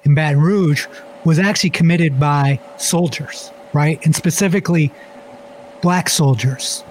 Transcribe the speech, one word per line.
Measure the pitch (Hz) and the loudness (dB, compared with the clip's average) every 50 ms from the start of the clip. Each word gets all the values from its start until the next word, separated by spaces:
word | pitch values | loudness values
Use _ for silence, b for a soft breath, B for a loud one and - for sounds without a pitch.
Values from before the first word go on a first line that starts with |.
| _ | _
in | 147 143 | 4 2
Baton | 151 156 151 143 143 | 4 2 2 2 2
Rouge | 156 175 208 202 185 151 147 135 - B B B B - - - - | 2 2 2 2 2 2 0 -2 -4 B B B B -20 -20 -2 0
was | 165 160 151 | 0 2 2
actually | 190 202 208 - - 180 | 2 0 0 0 -2 -2
committed | - - 165 165 170 170 170 156 135 131 | 0 2 2 2 4 2 2 0 2 2
by | 147 147 147 143 139 139 139 131 - - - | 2 2 2 2 2 0 0 -2 -6 -16 -14
soldiers, | - - - 180 170 180 147 - - 147 - - - - - - - - - - | -8 -6 -2 -2 0 -2 -2 -4 -8 -12 -12 -14 -16 -18 -18 -20 -20 -16 -4 -2
right? | 143 147 151 160 - - | 0 0 0 -2 0 0
And | 160 151 | 0 0
specifically | - - 175 - - 202 190 165 196 - - 175 165 151 139 B B B B B B B - - - - - - - - - - - | 0 -2 -4 -2 0 0 0 0 -2 0 0 0 0 0 0 B B B B B B B -20 -20 -20 -20 -20 -20 -20 -20 -20 -10 -4
black | - 175 180 170 165 - | 0 0 0 0 0 -2
soldiers. | - - 156 135 127 110 120 131 131 - - - - - - - | -2 2 2 2 2 2 0 -4 -4 -4 -8 -10 -10 -10 -12 -16